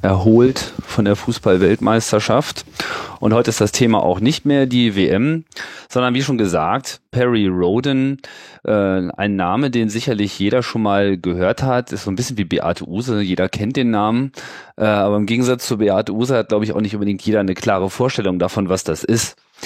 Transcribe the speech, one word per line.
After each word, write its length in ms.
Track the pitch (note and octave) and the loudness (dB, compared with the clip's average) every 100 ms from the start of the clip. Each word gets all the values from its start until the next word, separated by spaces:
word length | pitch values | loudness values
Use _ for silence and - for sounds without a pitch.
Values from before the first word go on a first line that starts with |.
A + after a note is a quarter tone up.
erholt 680 | G2 G2 G#2 A2+ B2+ C3 - - | 2 4 6 6 6 2 -8 -10
von 200 | - - | -6 0
der 100 | G2+ | 2
Fußball-Weltmeisterschaft. 1500 | G2+ - A2+ - F#2 F2+ G#2+ G#2+ A2+ - G#2 - A2+ D3+ - - - - - - - | 0 -2 -2 2 4 4 4 2 0 2 -2 2 0 0 -10 -16 -12 -10 -8 -12 -4
Und 120 | G#2+ | 2
heute 180 | A2+ A#2+ | 2 2
ist 100 | A2 | 2
das 100 | G#2 | 0
Thema 320 | - A#2+ A2 | 2 2 4
auch 160 | - F2+ | 2 2
nicht 260 | A2+ D#3+ | 0 0
mehr 220 | C#3+ C#3+ C3+ | 0 2 2
die 300 | B2 A#2 G2 | 2 2 2
W 100 | F2 | 2
M, 360 | F#2+ C3+ D#3+ D#3+ - - - - | 2 0 -2 -6 -16 -16 -16 -6
sondern 260 | B2 B2 | -2 0
wie 100 | B2 | 0
schon 140 | C3+ B2 | -2 0
gesagt, 640 | G2+ E2 D#2+ A#2+ - - _ | 0 0 0 -2 -6 -16 _
Perry 340 | B2 B2 A#2 G2+ | 0 2 2 2
Rhodan, 720 | F2+ F2+ G#2+ C3+ C3+ C3+ C3+ - - - - | 2 2 0 0 0 -2 -4 -12 -20 -20 -12
äh, 80 | - | -2
ein 640 | G#2+ G2 F#2+ F2+ - G2+ G2 | 0 2 0 -2 -4 -2 0
Name, 340 | F2 G#2 C#3 | 0 0 0
den 180 | A#2+ A2 | 0 -2
sicherlich 460 | G#2+ A#2+ A2+ G#2 - | -2 -4 -2 -2 -2
jeder 240 | G2+ B2 | 0 0
schon 180 | A#2+ A#2 | -2 -2
mal 340 | G#2 G2+ G2+ F#2+ | 0 2 2 0
gehört 460 | F2+ F2 F#2 A#2 | -2 0 0 0
hat, 300 | C3+ B2 B2 | 0 0 -2
ist 100 | G#2 | -8
so 80 | - | -6
ein 60 | F#2 | -4
bisschen 200 | B2 A#2+ | -4 -4
wie 80 | |
Beate 400 | F2 F2 E2 F2 | -2 -2 -2 -4
Uhse, 360 | - F#2 B2+ G#2+ | -6 -6 -4 -2
jeder 280 | G2 F2 F#2+ | -2 0 -2
kennt 280 | - G#2 C#3 | -2 -4 -2
den 160 | B2 | 0
Namen, 400 | G#2+ G#2 A#2 C3+ - - - - - | 2 0 0 -4 -8 -18 -18 -20 -2
äh, 80 | |
aber 320 | G#2+ G#2 G2+ G#2 | 0 2 2 0
im 100 | G#2 | 0
Gegensatz 420 | A#2 B2 B2 - | 0 2 0 -2
zu 100 | A2+ | 0
Beate 340 | G#2+ F#2+ G#2+ | 2 2 0
Uhse 240 | G#2 B2 B2+ | -2 0 0
hat, 120 | A2 | 0
glaub 160 | G#2+ | 0
ich, 80 | G#2+ | 0
auch 80 | G2 | -2
nicht 140 | G#2+ | -2
unbedingt 280 | G#2 G2+ G2 | -2 -2 -2
jeder 160 | - G#2+ | 0 0
eine 160 | G2 | 0
klare 360 | F2+ - G2 F#2+ | -2 0 0 0
Vorstellung 500 | - B2+ - G2 F2+ | 0 -2 0 -2 0
davon, 280 | F2+ - F#2+ | -2 -2 -2
was 140 | F#2 | -2
das 220 | - D#2 | -2 -6
ist. 320 | - A#2 - - _ _ | 0 0 0 -10 _ _